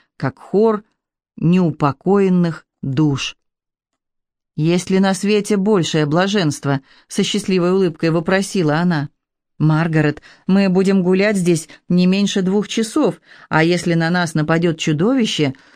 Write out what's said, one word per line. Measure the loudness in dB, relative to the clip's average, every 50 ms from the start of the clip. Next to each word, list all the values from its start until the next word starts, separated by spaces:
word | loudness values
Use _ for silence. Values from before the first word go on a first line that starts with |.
| _ _ _
как | -8 -6 -6 -6 -8
хор | -8 -4 0 2 2 2 0 -2 -6 _ _ _ _ _ _ _ _ _ _
неупокоенных | -2 0 2 2 2 2 0 0 -2 -2 -2 -2 -2 -2 0 2 2 2 2 2 2 0 0 -4 -8 -14 _ _ _
душ. | -8 -4 -2 0 0 0 0 -2 -6 -10 -12 _ _ _ _ _ _ _ _ _ _ _ _ _ _ _ _ _ _ _ _ _ _ _ _
«Есть | -2 0 0 0 0 0 0
ли | 0 2
на | 2 2 0
свете | -2 -2 0 0 0 0 0 -2
большее | 0 0 2 2 0 0 0 0 -2 0
блаженство?» — | 0 0 0 0 0 0 0 0 -2 -2 -4 -2 -2 -2 -2 -4 _ _ _ _
со | -8 -4 -4 -2
счастливой | -2 -2 -4 -2 -2 0 0 2 2 2
улыбкой | 2 0 0 -2 -2 -2 0
вопросила | 0 0 0 0 0 0 -2 -2 -2 -2 0 0 0
она. | 0 0 0 0 -2 -4 -6 _ _ _ _ _ _ _ _ _ -2
«Маргарет, | 0 2 2 2 0 0 0 0 0 0 -2 -4 -10 -20 -20 _ _
мы | 0 2 2 2
будем | 2 2 2 2 2 2 2 2
гулять | 2 2 2 2 0 0
здесь | 0 0 0 0 0 -2 -8 -20 -14 _ -2
не | 0 2 2
меньше | 2 2 2 0 0 -2 -2
двух | -2 0 0 -2 -2
часов, | -4 -4 -4 -4 -2 -2 0 0 0 -2 -6 _ _ -20 -20 -10 -4
а | -2 0 2
если | 2 0 -2 -2 -2 -2
на | 0 0 0
нас | 0 -2 -2 -2 -2
нападет | -2 -2 0 0 0 0 -2 -2 -2
чудовище, | -4 -2 -2 0 0 0 0 0 -2 -2 -2 -2 -2 -2 -4 -6 -14 _ _